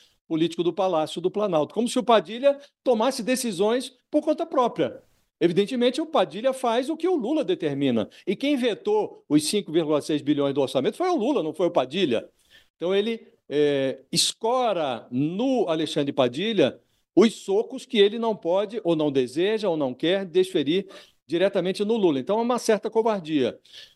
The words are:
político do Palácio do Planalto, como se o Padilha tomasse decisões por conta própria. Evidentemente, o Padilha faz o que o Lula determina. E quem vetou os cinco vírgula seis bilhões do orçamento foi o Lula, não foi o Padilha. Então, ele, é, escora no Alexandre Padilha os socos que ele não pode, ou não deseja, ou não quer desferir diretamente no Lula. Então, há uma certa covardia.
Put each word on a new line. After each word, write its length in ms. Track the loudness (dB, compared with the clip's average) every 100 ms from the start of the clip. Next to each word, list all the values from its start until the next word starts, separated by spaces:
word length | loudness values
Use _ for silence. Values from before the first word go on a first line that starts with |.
| _ _ -4
político 340 | -2 0 0
do 100 | -2
Palácio 480 | 0 0 0 -2 -2
do 120 | -4
Planalto, 420 | -2 0 0 0
como 140 | -2 -2
se 100 | 0
o 40 |
Padilha 520 | 4 4 2 0 0 0 -6 _
tomasse 400 | 0 2 2 0
decisões 680 | -2 -2 -2 0 0 0 -4 _ _
por 140 | 0
conta 240 | 0 -2 0
própria. 560 | 0 0 0 -2 -4 _ _ _ 0
Evidentemente, 600 | 0 2 0 2 0 0
o 60 | 0
Padilha 460 | 0 0 -2 -4
faz 360 | -2 0 0 -2
o 80 | -2
que 120 | 0
o 80 | 0
Lula 280 | 0 -2
determina. 640 | -2 -2 -2 0 0 2 -2 -6
E 120 | -6 -2
quem 200 | 0 0
vetou 680 | 0 -2 0 0 -2 -6 0
os 200 | 0 2
cinco 240 | -2 0
vírgula 280 | 0 2 0
seis 220 | 0 -2
bilhões 320 | 0 0 0
do 80 | 0
orçamento 340 | 0 0 0 0
foi 140 | 0
o 60 | 0
Lula, 260 | 0 0
não 100 | -2
foi 140 | -2 0
o 60 |
Padilha. 540 | 0 0 0 0 0 -4 _ _ -20 _ -8
Então, 180 | -2
ele, 320 | 0 0 -4 -10 _ -4
é, 500 | 0 2 2 -2 -4 _
escora 920 | -2 -2 -2 -2 0 0 0 -2 -4 -4
no 580 | -2 -2 0 0 0 0
Alexandre 440 | -2 -2 -2 -2
Padilha 680 | 0 0 0 -2 2 0 -2 _ _ _
os 180 | 4 4
socos 540 | 4 -4 -2 -2 -8 -2
que 100 | 2
ele 220 | 2 2
não 180 | -4 -4
pode, 420 | -2 -2 -2 -4
ou 100 | -2
não 160 | 0 2
deseja, 600 | 0 0 0 0 0 -2
ou 60 | -2
não 180 | -2
quer 320 | -2 -2 -2 0
desferir 600 | 0 0 0 0 -2 -2 -14 -20 _ -4
diretamente 560 | 0 2 0 -2 -2
no 140 | 0 2
Lula. 240 | 2 2
Então, 180 | 0 -2
há 40 |
uma 160 | 0 0
certa 320 | 0 0 0
covardia. 680 | 0 0 -2 -2 0 0 -2 _ -20 -20